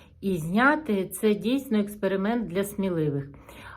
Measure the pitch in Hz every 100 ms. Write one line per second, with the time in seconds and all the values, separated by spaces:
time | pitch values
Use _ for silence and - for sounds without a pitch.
0 | - - 196 175 165 202 269 302 262 196
1 | 185 - 220 208 208 269 - 214 202 -
2 | 190 190 202 240 180 180 196 - 190 165
3 | 151 139 139 - - - -